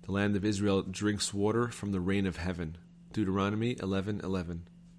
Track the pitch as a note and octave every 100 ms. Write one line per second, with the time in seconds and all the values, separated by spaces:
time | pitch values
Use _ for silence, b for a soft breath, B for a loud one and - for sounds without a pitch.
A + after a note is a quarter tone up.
0 | - G2 G2+ G2+ G#2 G2 G2+ G2 F#2 F#2
1 | G#2+ G#2 - G2+ G2+ A2 A#2+ - G#2 F#2+
2 | F2+ G2 F#2+ E2 F2 F2 E2 E2+ - -
3 | - - G2 G2 G2 G#2+ A#2 B2 F#2+ F#2+
4 | F#2+ G#2 F#2 F#2+ F2 E2+ F2 - -